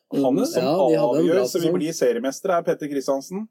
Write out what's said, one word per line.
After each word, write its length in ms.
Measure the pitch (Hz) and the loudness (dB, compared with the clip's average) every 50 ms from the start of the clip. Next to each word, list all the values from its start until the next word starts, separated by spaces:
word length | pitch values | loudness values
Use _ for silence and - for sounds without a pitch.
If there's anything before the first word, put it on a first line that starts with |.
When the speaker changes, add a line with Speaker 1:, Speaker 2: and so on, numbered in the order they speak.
| _ _ - | _ _ -2
Speaker 1:
han 220 | 139 135 131 135 | 0 2 2 2
Speaker 2:
Mhm. 100 | 185 240 | 2 0
Speaker 1:
som 160 | - - 127 127 | 0 0 0 0
Speaker 3:
Ja, 100 | 135 160 - 139 123 | 0 2 2 4 4
de 80 | 117 | 4
hadde 220 | 117 117 120 127 151 | 2 2 2 2 2
en 80 | 170 | 2
Speaker 1:
avgjør, 80 | 165 170 | 2 2
Speaker 3:
bra 100 | 196 247 | 2 2
Speaker 1:
så 100 | 247 - 165 | 0 0 0
vi 80 | 165 - | 0 0
Speaker 3:
sesong. 60 | 180 185 | 0 0
Speaker 1:
blir 140 | 147 160 165 | -2 -4 -2
seriemestere, 640 | - 139 123 113 117 120 135 135 - - 185 175 170 | 0 2 2 2 0 -2 -4 -6 -4 -2 -2 0 0
er 40 | 165 | 0
Petter 240 | 175 160 - 151 143 | -2 -4 -4 -4 -6
Kristiansen, 600 | 143 139 131 - 139 135 135 - 185 202 220 - | -6 -4 -2 -2 -4 -4 -4 -8 -10 -10 -12 -12